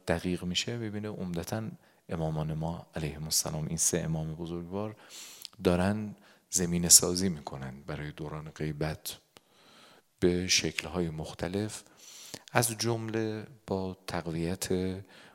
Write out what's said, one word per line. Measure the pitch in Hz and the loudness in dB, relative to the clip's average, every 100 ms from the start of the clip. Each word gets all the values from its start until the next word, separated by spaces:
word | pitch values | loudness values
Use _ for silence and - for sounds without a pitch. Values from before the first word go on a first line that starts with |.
| - | 0
دقیق | 82 90 87 | 2 2 0
می‌شه، | 87 90 - 120 | 0 -2 -2 -4
می‌بینه | 110 104 107 | -4 -4 -6
عمدتاً | 101 90 85 85 110 110 - - _ - | -6 -4 -4 -2 -4 -4 -10 -18 _ -6
امامان | 82 80 78 78 | -2 0 0 -2
ما | 78 82 85 - 82 | -2 -2 -4 -8 -4
علیهم | 76 71 | -4 -4
السلام، | 78 - 78 78 78 | 0 0 0 -2 -2
این | 80 | 0
سه | - 85 | 2 2
امام | 80 80 78 78 | 2 0 -2 -6
بزرگوار، | 82 87 85 98 107 107 - - - - - - | -6 -6 -6 -6 -6 -8 -16 -16 -16 -16 -16 2
دارن | 92 87 95 107 107 - - - _ | 6 6 6 2 -2 -8 -18 -20 _
زمینه | - 85 87 85 | 0 2 4 8
سازی | - 87 90 95 | 8 8 2 2
می‌کنن | 76 - 69 65 69 | 0 -6 -8 -8 -10
برای | - 73 73 | -8 -6 -6
دوران | 73 76 76 76 | -6 -8 -8 -8
غیبت | - 78 76 78 76 - - _ - - - - - - - _ _ | -4 -4 0 -2 -4 -8 -12 _ -20 -20 -20 -20 -20 -20 -20 _ _
به | 90 90 92 | 2 4 4
شکل‌های | - 80 - 78 90 85 | 2 2 -2 -2 0 0
مختلف، | 78 78 - 87 98 107 - - - - - - - - | -2 -6 -6 -2 -2 -2 -6 -14 -20 -20 -20 -16 -16 0
از | 123 120 | 2 2
جمله | 107 113 117 113 110 110 107 - 135 - | 2 0 0 0 -2 -2 -4 -10 -12 -2
با | 95 95 92 - | 0 0 -6 -4
تقویت | 87 82 82 85 92 - 92 92 92 - - - | -2 0 0 0 0 0 0 0 -4 -10 -20 -20